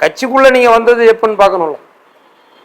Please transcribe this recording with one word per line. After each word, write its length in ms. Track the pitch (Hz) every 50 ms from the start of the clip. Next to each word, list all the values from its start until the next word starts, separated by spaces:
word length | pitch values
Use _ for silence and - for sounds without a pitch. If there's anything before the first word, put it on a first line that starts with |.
கட்சிக்குள்ள 460 | - 156 - - 262 254 254 269 262 269 254
நீங்க 160 | 254 247 240 226
வந்தது 260 | 233 226 233 240 233 233 226
எப்பன்னு 240 | 220 226 - 220 214 196
பார்க்கணும்ல. 340 | 202 196 190 185 165 156 143 - - _ _ _ _ _ _ _ _ _ _ _ _ _ _ _ _